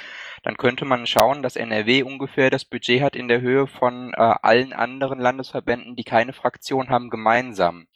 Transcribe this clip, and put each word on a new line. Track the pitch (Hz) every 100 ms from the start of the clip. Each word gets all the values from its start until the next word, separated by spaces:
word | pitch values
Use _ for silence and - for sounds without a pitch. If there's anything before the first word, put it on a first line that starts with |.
| - - - -
dann | - -
könnte | 123 127
man | 143 123 117
schauen, | 131 117 143
dass | 127
N | - 117
R | 110 107
W | 135
ungefähr | 131 135 135 - 131
das | 135
Budget | - 120 - 123
hat | 139
in | 123 123
der | 120
Höhe | 123 135 135
von, | - 123 123 123
äh, | -
allen | 113 - - 117 131
anderen | - 117 135 135 135
Landesverbänden, | 123 135 127 123 120 120 120 120
die |
keine | - 117 120
Fraktion | - 127 - - 135 127
haben, | 123 120
gemeinsam. | 113 110 120 127 98 87 87 82